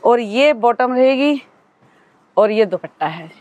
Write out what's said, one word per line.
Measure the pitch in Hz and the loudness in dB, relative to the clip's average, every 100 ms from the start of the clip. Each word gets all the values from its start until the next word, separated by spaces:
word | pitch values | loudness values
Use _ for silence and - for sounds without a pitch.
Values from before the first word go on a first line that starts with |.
और | - 240 | 2 0
ये | 220 220 294 254 | 0 0 2 2
बॉटम | 240 233 254 | 0 0 -2
रहेगी | 254 262 269 285 285 - _ _ _ _ _ _ _ _ - | 2 2 2 0 -2 -8 _ _ _ _ _ _ _ _ 0
और | 214 | 0
ये | 214 208 | 2 -2
दुपट्टा | 175 156 _ 151 | -2 -10 _ -8
है। | 165 160 - | -8 -16 -20